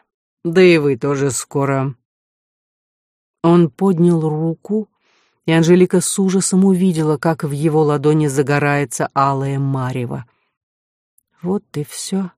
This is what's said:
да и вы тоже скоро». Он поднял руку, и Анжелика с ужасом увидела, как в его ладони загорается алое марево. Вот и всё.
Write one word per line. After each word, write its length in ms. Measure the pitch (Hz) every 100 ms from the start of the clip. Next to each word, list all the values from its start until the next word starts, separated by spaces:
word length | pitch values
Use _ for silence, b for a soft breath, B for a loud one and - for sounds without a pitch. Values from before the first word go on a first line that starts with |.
| _ _ _ _ 170
да 160 | 170
и 160 | 185 165
вы 200 | 143 123
тоже 340 | 143 143 139
скоро». 640 | 123 - 147 139 135 135 - _ _ _ _ _ _ _ _ _ _ _ _ _ _
Он 260 | 170 175 165
поднял 520 | - 196 165 175 170
руку, 680 | 156 151 165 160 - 214 208 _ _ _ _ _ -
и 60 |
Анжелика 480 | 165 160 180 180 185
с 200 | - -
ужасом 440 | 190 190 - 190
увидела, 540 | 196 180 190 160 156 151
как 260 | 165 160
в 80 | 147
его 320 | 143 160 151
ладони 440 | 147 147 147 156 151
загорается 840 | 135 139 143 143 143 139 - 147
алое 460 | 139 139 135 139 139
марево. 680 | 139 135 127 127 120 135 117 _ _ _ _ _ _ _ _ _ _ _
Вот 220 | 175 202 - 147
и 80 |
всё. 480 | 147 - - 190 185